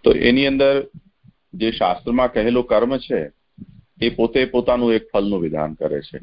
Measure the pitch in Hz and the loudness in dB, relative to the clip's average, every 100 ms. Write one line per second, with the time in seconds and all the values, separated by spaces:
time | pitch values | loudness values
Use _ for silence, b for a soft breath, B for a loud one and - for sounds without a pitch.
0 | - 127 120 127 139 135 139 139 - - | 2 2 2 2 2 2 2 2 -4 -16
1 | _ _ - _ _ 90 110 113 95 - | _ _ -20 _ _ -4 -4 0 -2 0
2 | - 123 123 117 110 123 120 107 120 131 | -2 0 0 0 2 0 2 2 2 -2
3 | - 113 73 _ _ - - - _ _ | -4 -6 -6 _ _ -20 -20 -20 _ _
4 | 117 120 117 139 127 123 120 123 120 110 | -4 0 0 0 0 0 0 0 2 0
5 | - 104 101 98 82 78 78 78 78 73 | 0 -2 -2 -2 -4 -4 -6 -4 -4 -4
6 | - - | -8 -18